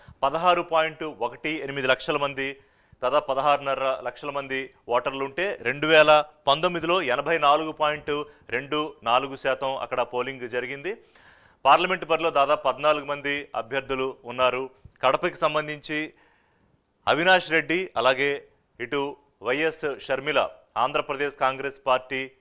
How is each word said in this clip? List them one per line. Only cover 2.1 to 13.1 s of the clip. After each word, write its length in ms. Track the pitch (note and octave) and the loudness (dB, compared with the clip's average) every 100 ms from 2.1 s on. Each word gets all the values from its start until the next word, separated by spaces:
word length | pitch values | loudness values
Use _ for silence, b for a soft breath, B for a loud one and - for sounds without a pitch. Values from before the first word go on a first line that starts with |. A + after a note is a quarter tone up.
| D3 | -2
మంది, 400 | C#3 C3+ C3+ C3+ b b b _ | -2 -4 -6 -8 b b b _
దాదాపు 240 | B2+ C#3+ D3 | 0 0 0
పదహారున్నర 720 | C3+ D3 C#3+ C#3 C3 C3+ C3+ | 0 2 0 0 -2 -2 -4
లక్షల 280 | B2 - D3 | -6 -10 -8
మంది 400 | C#3 C3+ C3+ C3 _ - | -8 -6 -6 -8 _ -2
ఓటర్లు 360 | A#2+ C3+ C3+ | -2 0 -4
ఉంటే, 340 | C#3 C3+ G3 - | -6 -4 -4 -4
రెండు 240 | A#2 C#3+ D#3 | -4 -2 6
వేల 380 | D#3+ D3+ D3+ D3 - - | 8 8 6 4 -2 0
పంతొమ్మిదిలో 540 | D#3+ F3+ E3+ D#3+ F#3 | 2 0 -2 0 0
ఎనభై 360 | F3+ C3+ D3 E3 | 0 0 0 2
నాలుగు 340 | D3 D3+ D#3 | 4 4 2
పాయింట్ 500 | D3+ D3+ D3+ - D3 D3 B - | -2 -2 -2 -4 -6 -6 B -8
రెండు 420 | A#2+ C#3 D3+ D3+ - | -6 -2 -4 -4 -6
నాలుగు 320 | A#2 B2 C3+ C3+ | 0 0 0 -4
శాతం 400 | C#3 C3 C3+ C3+ | -4 -2 -4 -6
అక్కడ 260 | - B2+ | -4 -4
పోలింగ్ 460 | A#2+ B2 B2 C3+ A#2+ | -2 -4 -6 -8 -8
జరిగింది. 480 | B2 B2 C#3 E3 A#3 b b b b b b | -6 -6 -8 -10 -12 b b b b b b
పార్లమెంట్ 400 | C3 D#3+ F#3 F#3 | 4 6 4 -2
పరిధిలో 260 | - D#3+ E3 | 0 0 2
దాదాపు 380 | C#3+ C#3 D3 C#3 | 2 4 2 0
పద్నాలుగు 360 | B2 D3+ D3+ | 0 2 0
మంది 440 | C#3 | -2